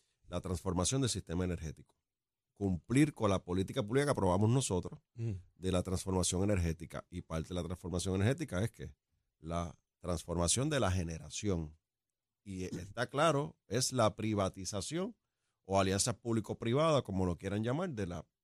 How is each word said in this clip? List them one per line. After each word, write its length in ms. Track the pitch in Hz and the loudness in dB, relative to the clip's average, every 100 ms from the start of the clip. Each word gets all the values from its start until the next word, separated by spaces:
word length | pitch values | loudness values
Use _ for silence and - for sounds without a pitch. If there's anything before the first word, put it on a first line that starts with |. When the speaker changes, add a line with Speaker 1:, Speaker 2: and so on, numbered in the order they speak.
| _ _ - | _ _ -8
Speaker 1:
la 120 | 87 | -6
transformación 600 | 90 90 95 90 85 135 | -4 -4 -2 0 2 2
del 80 | 127 | 0
sistema 320 | 98 - 85 | -2 -4 -2
energético. 500 | 90 85 80 67 - _ _ _ _ _ _ - | -2 -2 -8 -12 -20 _ _ _ _ _ _ -2
Cumplir 560 | 101 87 - 127 147 | 0 0 2 4 4
con 160 | - 107 | 2 2
la 120 | 92 | 2
política 380 | - 90 95 135 | 0 -2 0 -2
pública 220 | 104 131 143 | 0 2 2
que 60 | |
aprobamos 380 | 113 95 90 107 | 2 4 4 4
nosotros 500 | 131 - 92 87 78 _ 117 | 4 2 -2 -2 -12 _ -8
Speaker 2:
Mm. 160 | 113 92 - - | -6 -6 -10 -6
Speaker 1:
de 160 | 92 | 0
la 120 | 90 | 0
transformación 600 | 90 92 95 92 87 90 | 0 -2 0 0 0 0
energética. 640 | 101 95 85 80 80 69 - | 2 2 0 -2 -8 -12 -10
Y 120 | 87 | -12
parte 280 | - 80 78 | -6 -6 -4
de 60 | 90 | -6
la 80 | |
transformación 520 | 85 87 87 87 95 95 | -6 -6 -4 -2 0 2
energética 480 | 104 143 147 90 | 2 0 -4 -2
es 80 | 113 | -4
que 220 | - 67 - _ _ _ _ | -6 -16 -16 _ _ _ _
la 360 | 78 85 87 - _ _ | -6 -4 -4 -10 _ _
transformación 720 | 85 87 - 85 85 - 147 | -4 -4 -2 0 2 2 0
de 100 | 143 | 0
la 120 | 98 | 2
generación. 840 | 92 85 82 73 - 104 87 78 78 _ _ _ _ _ _ | 0 -2 -6 -10 -6 -2 -2 -4 -12 _ _ _ _ _ _
Y 220 | 104 92 92 | -12 -8 -6
e-, 20 | - | -8
está 260 | 104 117 123 | -10 -6 -4
claro, 480 | 135 165 143 156 - - | 2 4 4 -2 -10 -4
es 240 | 117 131 | -2 0
la 220 | 127 107 98 | 4 2 2
privatización 1000 | 110 104 95 95 90 104 - 165 202 - _ _ _ _ - | 0 2 0 -2 -6 -6 -4 -4 -6 -8 _ _ _ _ 0
o 140 | 98 | 4
alianza 340 | 95 95 120 110 | 4 4 0 -2
público-privada, 800 | 120 113 104 107 113 131 165 143 | 0 0 0 -4 0 2 4 4
como 240 | - 92 92 | 2 0 0
lo 120 | 82 | 0
quieran 260 | 95 104 | -2 -2
llamar, 260 | 113 139 185 | 0 -2 -2
de 160 | 110 92 | -4 -4
la, 180 | 85 - _ | -6 -12 _